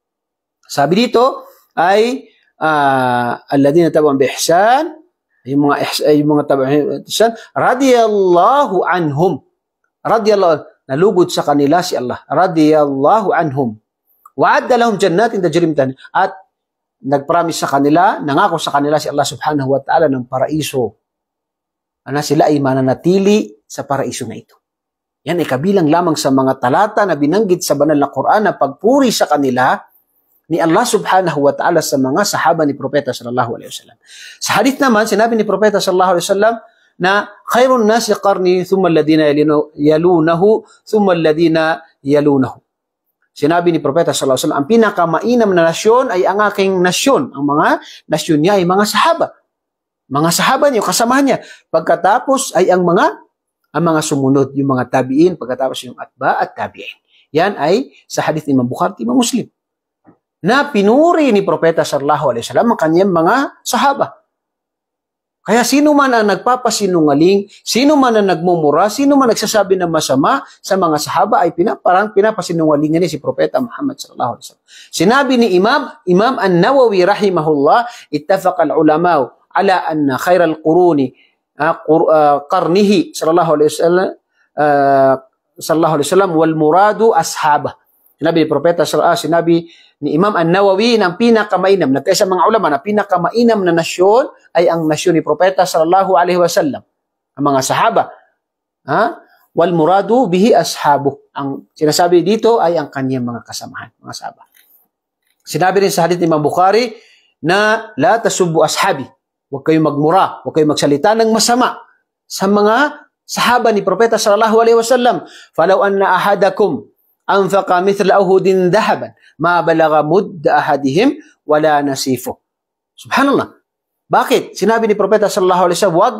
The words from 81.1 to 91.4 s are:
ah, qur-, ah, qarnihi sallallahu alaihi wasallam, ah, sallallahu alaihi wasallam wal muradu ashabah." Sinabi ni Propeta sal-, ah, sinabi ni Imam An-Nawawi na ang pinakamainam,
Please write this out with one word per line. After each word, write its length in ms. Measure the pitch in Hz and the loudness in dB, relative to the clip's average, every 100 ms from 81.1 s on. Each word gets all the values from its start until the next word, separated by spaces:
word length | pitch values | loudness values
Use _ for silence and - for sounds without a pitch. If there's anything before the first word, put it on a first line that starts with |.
| - _ _ _ - | -6 _ _ _ -6
ah, 200 | 156 160 - | -4 -2 0
qur-, 240 | 160 147 | 0 2
ah, 360 | 156 147 143 143 | 2 4 2 -2
qarnihi 640 | 185 160 185 202 196 - | -2 0 0 2 2 -2
sallallahu 380 | - 160 170 165 151 | -4 -2 0 2 2
alaihi 80 | 151 | 0
wasallam, 400 | - 170 180 190 - _ _ _ - | 0 0 0 -2 -6 _ _ _ -4
ah, 640 | 147 143 139 139 135 131 - _ _ | 0 2 4 4 4 2 -4 _ _
sallallahu 400 | - - 160 160 156 | -12 -4 0 2 0
alaihi 60 | 139 | 0
wasallam 220 | 185 196 | 0 0
wal 200 | 160 160 156 | 2 0 2
muradu 560 | 151 170 208 190 226 | 2 4 2 2 0
ashabah." 640 | 165 156 - 160 147 131 - _ _ _ - | 0 -2 -2 0 0 -2 -12 _ _ _ -6
Sinabi 240 | 156 165 156 | -2 0 0
ni 20 | |
Propeta 360 | 147 165 170 147 | 0 0 0 0
sal-, 200 | 156 151 | 0 0
ah, 120 | 165 | 0
sinabi 480 | 151 170 165 170 170 - _ - | 0 0 2 0 -2 -18 _ -10
ni 160 | 147 151 | -4 0
Imam 160 | 208 | 0
An-Nawawi 640 | 180 165 185 202 190 233 226 | 0 0 2 2 2 2 2
na 160 | 185 | 0
ang 40 | 170 | 0
pinakamainam, 760 | 240 220 | 2 2